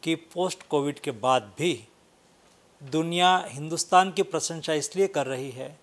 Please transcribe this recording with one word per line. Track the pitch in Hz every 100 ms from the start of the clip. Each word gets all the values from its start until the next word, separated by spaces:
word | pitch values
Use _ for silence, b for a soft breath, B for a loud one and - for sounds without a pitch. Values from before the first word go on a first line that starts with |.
कि | 160
पोस्ट | 160 - 175 185 -
कोविड | - 151 143 143
के | -
बाद | 117 123 131 104 101
भी | 170 135 - _ _ _ _ _ _ _ _ _
दुनिया | 139 151 165 175 180 185 165
हिंदुस्तान | 127 156 160 - 185 190
की | 180
प्रशंसा | 180 165 - 165 151
इसलिए | 156 143 185 190
कर | 160 131
रही | 131 139
है | 127 135 156